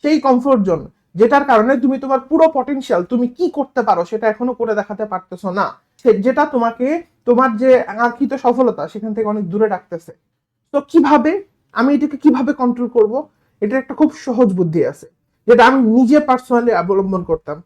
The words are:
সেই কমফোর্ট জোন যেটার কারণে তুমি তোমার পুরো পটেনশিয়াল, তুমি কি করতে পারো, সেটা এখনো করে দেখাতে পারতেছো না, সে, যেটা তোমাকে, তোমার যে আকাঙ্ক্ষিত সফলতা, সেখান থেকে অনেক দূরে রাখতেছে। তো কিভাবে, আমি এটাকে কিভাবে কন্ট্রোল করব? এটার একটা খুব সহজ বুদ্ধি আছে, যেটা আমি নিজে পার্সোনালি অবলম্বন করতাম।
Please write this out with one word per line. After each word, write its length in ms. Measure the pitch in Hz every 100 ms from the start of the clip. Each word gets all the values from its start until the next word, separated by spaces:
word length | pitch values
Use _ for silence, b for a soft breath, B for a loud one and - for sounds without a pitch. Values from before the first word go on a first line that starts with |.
সেই 140 | 294 311 269
কমফোর্ট 340 | 247 262 254 190
জোন 120 | 160 - _ _ 170
যেটার 240 | 226 285 -
কারণে 220 | 226 226 277
তুমি 120 | 254 262
তোমার 160 | 269 262 254
পুরো 180 | 311 320 302
পটেনশিয়াল, 460 | 294 277 254 185 180
তুমি 140 | 247 247 247
কি 100 | 349 -
করতে 220 | 277 - 226
পারো, 140 | 180 175
সেটা 160 | 220 220
এখনো 200 | 214 247 247
করে 120 | 233 208
দেখাতে 240 | 196 208 214
পারতেছো 360 | 190 _ 180 196 185
না, 80 | 185 - _ _
সে, 100 | 254 202
যেটা 180 | 208 262 302
তোমাকে, 320 | 277 233 226 254 339 339 _ -
তোমার 220 | 240 262 214
যে 100 | 262 254 -
আকাঙ্ক্ষিত 400 | 214 240 247 262 -
সফলতা, 380 | 247 247 247 - 160
সেখান 180 | 214 220 214
থেকে 120 | 214
অনেক 120 | 214 185
দূরে 160 | 202 220
রাখতেছে। 380 | 180 _ 170 - - _ _ _ _ _
তো 60 | 285 277
কিভাবে, 420 | 320 277 285 262 392 - _ _ -
আমি 120 | 254 285
এটাকে 200 | 285 277
কিভাবে 280 | 302 247 262 -
কন্ট্রোল 280 | 247 240 240 240
করব? 160 | 208 247 302 _ _ _
এটার 180 | 208 262
একটা 120 | 254 262
খুব 100 | 302 - -
সহজ 220 | 233 240 185
বুদ্ধি 240 | 175 160 127
আছে, 140 | 147 - _ _ _ -
যেটা 140 | 240 240
আমি 100 | 269 226 226
নিজে 220 | 240 302 302
পার্সোনালি 440 | 254 - 240 240 185
অবলম্বন 400 | 175 196 196 190 170
করতাম। 260 | 160 - 160